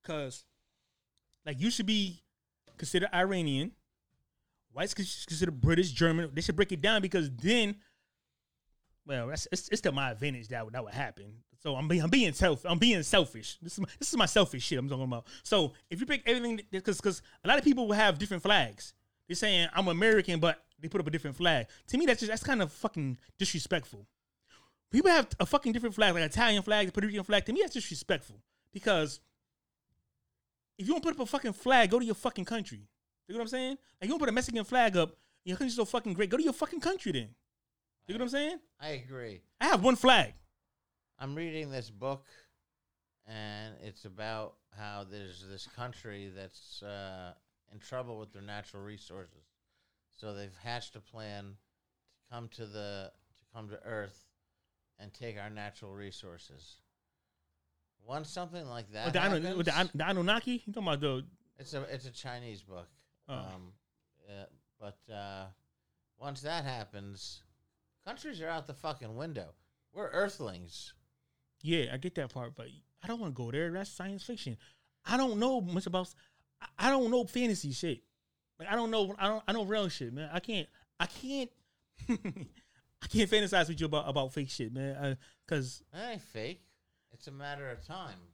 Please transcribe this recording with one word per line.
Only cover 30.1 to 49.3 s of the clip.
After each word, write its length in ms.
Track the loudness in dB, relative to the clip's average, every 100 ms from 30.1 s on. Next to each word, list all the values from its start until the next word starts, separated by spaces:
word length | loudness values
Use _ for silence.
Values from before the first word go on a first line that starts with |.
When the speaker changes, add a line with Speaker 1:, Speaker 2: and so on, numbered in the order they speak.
| _ _ _ _ _ _ -8
Speaker 1:
if 100 | 0
you 60 |
wanna 100 | 2
put 100 | 0 -2
up 40 |
a 60 | -2
fucking 280 | 0 -2
flag, 360 | -2 6 8 8
go 80 | 4
to 60 | 2
your 100 | -2
fucking 300 | -2 -4 -4
country. 420 | -4 -6 -12 -18 _ _ _ -10
You 60 |
know 60 | -6
what 40 |
I'm 40 | -4
saying? 280 | -2 -4 -6 _ _
Like, 80 | -2
you 40 |
wanna 80 | 2
put 100 | 2
a 20 |
Mexican 320 | 2 0 -2
flag 320 | 2 4 6 6
up, 220 | 2 -2 _ _
your 140 | -8 -2
country's 180 | -2 0
so 80 | 0
fucking 280 | 0 -2
great, 160 | 0 2
go 80 | 4
to 60 |
your 100 | 2
fucking 260 | 2 -2 -2
country 320 | -2 -2 -2
then. 240 | -4 -6 -16 _ _ _ _ _ _ -10
You 60 | -4
know 40 |
what 40 |
I'm 60 | -2
saying? 300 | 0 -2 -4 _ _
Speaker 2:
I 80 | -8
agree. 500 | -8 -8 -10 -10 -12 _ _
Speaker 1:
I 60 | 2
have 180 | 6
one 140 | 6 6
flag. 360 | 8 8 6 -6 _ _ _ _ _ _ _ _
Speaker 2:
I'm 140 | -8 -6
reading 340 | -6 -6 -6
this 200 | -8 -10
book, 360 | -8 -6 -6 _ -20 _ _ _ _ _ _ _ _ -16
and 480 | -12 -10 -10 -12 -14
it's 220 | -16 -16 -18
about 500 | -10 -8 -6 -8 _ _ -16
how 280 | -12 -12
there's 420 | -12 -14 -14 -16 -18
this 180 | -16 -16
country 640 | -12 -12 -12 -14 -14 -14 -14
that's, 460 | -16 -18 -20 -16
uh, 520 | -12 -12 -12 -12 -14 -18 _ _ _
in 60 | -20
trouble 380 | -12 -10 -10 -12
with 140 | -14
their 80 | -16
natural 400 | -14 -14 -14 -16
resources. 640 | -14 -16 -16 -16 -18